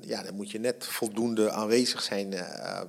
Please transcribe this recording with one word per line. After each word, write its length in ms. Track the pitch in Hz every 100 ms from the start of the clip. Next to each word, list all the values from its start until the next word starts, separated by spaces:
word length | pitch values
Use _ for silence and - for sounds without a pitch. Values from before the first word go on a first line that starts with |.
ja, 180 | - 110
dan 120 | 92
moet 160 | 98 101
je 80 | 107
net 280 | 120 120 -
voldoende 640 | - 117 107 120 110 107
aanwezig 520 | 104 107 117 123 -
zijn, 300 | - 101 98
eh, 480 | 95 87 76 95 95